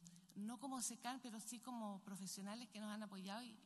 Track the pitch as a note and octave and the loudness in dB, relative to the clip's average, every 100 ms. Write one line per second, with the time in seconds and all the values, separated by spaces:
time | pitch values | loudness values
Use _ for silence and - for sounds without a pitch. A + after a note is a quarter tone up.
0 | E3+ E3+ - G3 G#3+ B3 C4+ C4 A#3+ A#3 | -10 -12 -6 0 0 2 2 4 4 4
1 | A#3+ B3+ B3 G#3+ - A#3+ C4 A#3+ G#3 G3 | 2 2 0 -2 -2 -2 0 2 2 0
2 | G3 F#3+ F#3+ G3+ G3+ A3+ A#3+ G#3 G#3+ G#3 | -2 -2 0 0 0 -2 -4 -2 0 0
3 | G#3 F#3+ F#3+ G#3+ B3 A3 | 0 0 0 0 -2 -6